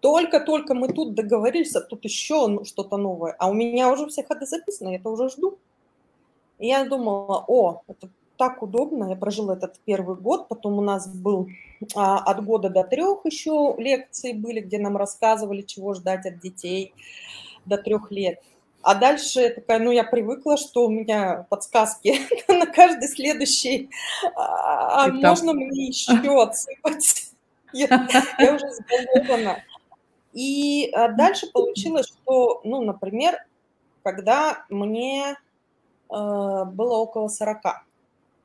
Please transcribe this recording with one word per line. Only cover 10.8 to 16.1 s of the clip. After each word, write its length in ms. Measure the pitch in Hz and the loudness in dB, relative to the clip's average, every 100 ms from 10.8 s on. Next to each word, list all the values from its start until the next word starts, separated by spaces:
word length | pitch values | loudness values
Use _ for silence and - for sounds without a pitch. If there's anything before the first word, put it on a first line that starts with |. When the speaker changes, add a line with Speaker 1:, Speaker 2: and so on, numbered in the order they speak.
Speaker 1:
нас 260 | 202 196 185 | 0 -2 -6
был, 400 | 185 185 196 185 - - - 214 202 | -6 -2 -2 -4 -10 -20 -18 -10 -2
а, 240 | 196 196 | 2 2
от 240 | 190 196 208 | 0 -2 0
года 240 | 220 190 | -2 0
до 140 | 277 | 0
трех 420 | 277 262 359 392 330 | 0 0 0 0 -4
еще 500 | 302 311 302 285 - | -6 -2 0 0 0
лекции 560 | 240 269 262 - 254 | -2 -2 -4 -12 -10
были, 280 | 220 226 226 | -8 -6 -8
где 180 | 196 208 | -6 -4
нам 180 | 202 202 | -2 -2
рассказывали, 640 | 202 - 226 220 208 202 | -4 0 2 2 -2 -8
чего 320 | 196 - 196 | -10 -10 -8
ждать 320 | 190 180 | -6 -4